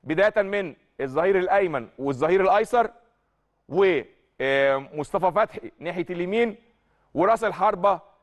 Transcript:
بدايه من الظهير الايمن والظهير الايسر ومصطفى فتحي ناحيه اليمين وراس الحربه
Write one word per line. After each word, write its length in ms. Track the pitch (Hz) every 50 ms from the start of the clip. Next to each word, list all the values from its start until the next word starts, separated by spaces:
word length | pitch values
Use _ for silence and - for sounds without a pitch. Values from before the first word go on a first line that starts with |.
| _
بدايه 380 | 131 156 160 196 214 208 214 202
من 320 | 190 202 202 190 165 131 _ _ _ _ -
الظهير 380 | 135 135 131 147 170 190 196 190
الايمن 500 | 180 180 185 202 196 180 151 135 113 - _ -
والظهير 420 | 131 139 139 120 147 156 180 196
الايسر 500 | 190 190 190 208 226 220 - 240 226 - - - _ _ _ _ _ _ _ _ _ _ _ _ _ -
ومصطفى 1600 | 131 175 196 190 175 139 107 - _ _ _ _ _ _ 131 135 135 139 139 139 135 135 139 - - 151 147 - - 196 170 185 156
فتحي 400 | 196 - - - - - 330 _ _
ناحيه 280 | - 165 170 180 170 175
اليمين 460 | 180 170 175 180 202 226 240 226 202 - _ _ _ _ _ _ _ _ _ _ _
وراس 300 | 131 170 202 226 220 226
الحربه 560 | 208 - 160 185 214 208 180 175 202 190 165 - - _ _